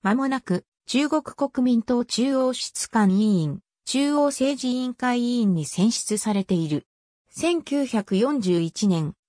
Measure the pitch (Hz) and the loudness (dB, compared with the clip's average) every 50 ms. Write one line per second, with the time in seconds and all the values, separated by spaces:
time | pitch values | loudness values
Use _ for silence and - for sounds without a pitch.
0 | - 196 214 254 269 269 269 254 _ - 180 180 - _ _ _ _ - - 254 | 0 0 0 0 0 -2 -4 -6 _ -4 -4 -4 -4 _ _ _ _ -2 0 0
1 | 294 294 311 311 302 - - - 285 277 _ - 247 254 247 233 214 - 247 240 | 0 2 0 -2 -2 -4 -6 -4 -4 -2 _ 0 2 2 2 2 2 0 0 -2
2 | 240 - - - 233 269 277 262 262 254 254 - - - _ - - - - 226 | 0 -2 -2 0 0 0 2 0 0 0 -2 -4 -8 -10 _ -10 -10 -2 0 2
3 | 208 190 185 196 214 214 202 180 156 147 139 - _ _ _ _ _ - - 262 | 4 4 4 4 2 2 2 2 0 -2 -4 -8 _ _ _ _ _ -4 -2 0
4 | 277 285 294 294 294 285 277 - 262 269 285 254 - 254 247 254 254 254 247 _ | 0 2 2 2 2 2 0 0 -2 -2 -2 -2 -2 -2 -2 -2 -4 -6 -6 _
5 | - 247 247 247 240 240 247 240 226 202 180 165 151 - - - 185 226 233 - | -2 -2 0 0 0 0 0 2 2 2 2 0 -2 -4 -2 2 2 2 2 0
6 | - - 214 208 - 214 208 202 185 - 190 170 165 151 151 143 - _ _ _ | -4 -4 -4 -4 -2 -2 -2 -2 0 0 0 -2 0 -2 -2 -4 -4 _ _ _
7 | _ _ _ _ _ _ _ - - 330 349 339 - - 277 285 277 247 - 220 | _ _ _ _ _ _ _ -4 -2 0 0 -2 -2 -2 -2 -2 0 0 -2 -2
8 | 202 - 196 190 226 269 294 269 196 185 180 170 165 165 - - 208 202 180 165 | -2 0 0 2 2 2 0 0 0 2 2 2 0 -2 -4 0 0 2 2 2
9 | 156 156 185 _ _ | -2 -4 -6 _ _